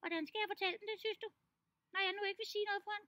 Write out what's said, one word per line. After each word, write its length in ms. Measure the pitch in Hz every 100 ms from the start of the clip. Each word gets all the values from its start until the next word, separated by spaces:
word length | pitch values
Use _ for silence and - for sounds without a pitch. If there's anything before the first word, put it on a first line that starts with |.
Hvordan 280 | - 330 311
skal 120 | 427
jeg 100 | 415
fortælle 240 | 403 381 -
dem 80 | 415
det, 80 | 427
synes 200 | 440 415
du? 60 | 440 - _ _ _ _ _
Når 80 | 370 381
jeg 80 |
nu 80 | 392
ikke 180 | 403 403
vil 120 | 440
sige 120 | 415 415
noget 180 | 403
foran 220 | 415 415